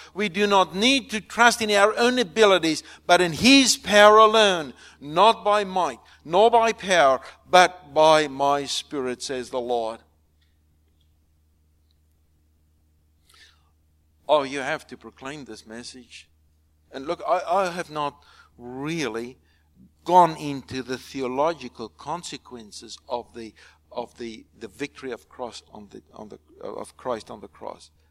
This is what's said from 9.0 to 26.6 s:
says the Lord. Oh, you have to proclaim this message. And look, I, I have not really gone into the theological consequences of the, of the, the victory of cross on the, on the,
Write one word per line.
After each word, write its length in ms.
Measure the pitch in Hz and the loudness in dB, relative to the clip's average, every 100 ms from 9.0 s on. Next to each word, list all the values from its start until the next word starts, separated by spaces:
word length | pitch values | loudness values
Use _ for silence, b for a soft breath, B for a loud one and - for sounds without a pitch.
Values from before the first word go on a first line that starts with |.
| 127 123 | -8 -8
says 260 | - 131 120 | -10 -10 -8
the 100 | 131 | -8
Lord. 400 | 120 120 113 113 _ _ _ _ _ _ _ _ _ _ _ _ _ _ _ _ _ _ _ _ _ _ _ _ _ _ _ _ _ _ _ _ _ b b b b b _ _ _ _ - | -4 -4 -4 -10 _ _ _ _ _ _ _ _ _ _ _ _ _ _ _ _ _ _ _ _ _ _ _ _ _ _ _ _ _ _ _ _ _ b b b b b _ _ _ _ 0
Oh, 140 | 147 | 0
you 160 | 135 139 | 0 -6
have 260 | 135 156 - | -8 -8 -12
to 100 | 120 | -20
proclaim 480 | 113 - 135 151 120 | -20 -18 -16 -14 -16
this 200 | 104 113 | -18 -18
message. 640 | 113 123 127 120 - - _ _ _ _ _ _ | -20 -18 -20 -20 -20 -20 _ _ _ _ _ _
And 160 | 135 139 | -14 -12
look, 160 | 170 - | -10 -4
I, 140 | 180 165 | -4 -2
I 240 | 185 185 | -4 -4
have 180 | 175 147 | -6 -10
not 340 | 151 147 - b b b b | -8 -8 -10 b b b b
really 760 | 120 131 147 170 131 113 120 131 _ _ _ _ - _ | -16 -12 -8 -6 -6 -6 -10 -14 _ _ _ _ -20 _
gone 340 | - 180 165 160 | 2 4 4 2
into 440 | 151 139 - 127 | -8 -10 -10 -10
the 160 | 120 127 | -8 -10
theological 920 | - 135 127 131 156 160 123 - 110 | -10 -10 -6 -2 -4 -4 -12 -16 -18
consequences 1080 | _ 139 170 - 135 _ 123 104 - 113 - - | _ -14 -14 -14 -18 _ -20 -20 -20 -20 -20 -10
of 240 | 123 113 120 | -10 -10 -16
the, 180 | 110 - b b _ | -18 -20 b b _
of 260 | 123 117 - | -14 -14 -14
the, 280 | 117 110 - _ | -16 -16 -20 _
the 100 | 107 | -20
victory 440 | - 143 - 135 | -14 -14 -12 -14
of 160 | 113 _ | -14 _
cross 340 | - 120 101 - | -16 -14 -14 -20
on 160 | 107 101 | -20 -20
the, 100 | 107 - | -20 -20
on 160 | - 107 | -20 -20
the, 100 | 107 _ 98 | -20 _ -18